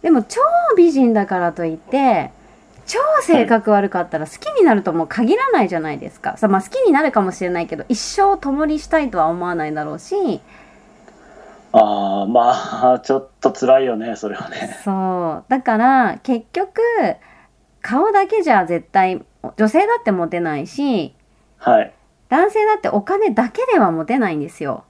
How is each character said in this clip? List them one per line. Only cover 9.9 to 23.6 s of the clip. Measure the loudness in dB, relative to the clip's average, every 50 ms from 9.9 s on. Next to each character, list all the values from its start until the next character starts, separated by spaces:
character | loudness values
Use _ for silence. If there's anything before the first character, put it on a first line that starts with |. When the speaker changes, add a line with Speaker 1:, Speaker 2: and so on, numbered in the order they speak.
| -8
Speaker 1:
う | -12
し。 | -10 -6 -4 -2 -2 -2 -4 -4 -8 _ -20 -20 -20 -20 -20 -20 _ _ _ _ _ -20 -20 _ -20 -20 -20 -20 -20 -20 -20 -20 -20 _ 4
Speaker 2:
あ | 4 4 4 2 -2 -2 -2 -2 -2 -2
ー、 |
ま | 0 2 2 4 2 0 0 -4 -8 -6 0 2 2 2
あ、 | 2
ち | 0 -2 -2
ょ | -2
っ | -2 -8 _ _
と | -4 -4
辛 | -2 0 2 4 4 4
い | 4
よ | 0 -4
ね、 | -4 -6 -8 -10
そ | -8 -8 -8
れ | -8
は | -8 -12 -12
ね。 | -12 -12 -12 -12 -12 -8 -6
Speaker 1:
そ | -4 -4 -2 -2 -2 -2 -2 -4 -4 -6 -6 -4 _
う。 |
だ | -4 -2 0
か | 0 0 2
ら、 | 4 4 4 4 2 0 -2 -6 _
結 | -4 -4 -4 -4 _ _
局、 | -6 -6 -4 _ -2 0 0 2 0 0 -2 -2 -6 _ -20 -20 _ _ _ _ _ _ _ _ _
顔 | _ -4 0 2 2 2 4
だ | 2 2
け | 2 0 -2 2
じ | 2 2
ゃ | 2 2
絶 | 0 -2 -4 -6 _ _
対、 | 0 2 2 -2 -6 -10 _ _ _ -14 -14 -2
女 | 0 0 2
性 | 4 2 2
だ | 2 0 0
っ | 0
て | -2 -2
モ | -2 -2 -4
テ | -4 -4
な | -4 -4 -4 -6
い | -8
し、 | -10 -6 -6 -4 -2 -2 -2 -4 -6 _ _ _ _ _ _ _ _ _
Speaker 2:
は | _ 0 2 2 2
い。 | 2 0 -8 _ _ _ _ _ _ _
Speaker 1:
男 | 2 2 2 2
性 | 2 0 2
だ | 2 0
っ | 0
て | -2 -2
お | -2 -2
金 | -2 -2 -2 0 0 0
だ | 2 0 -2 -2
け | -2 -4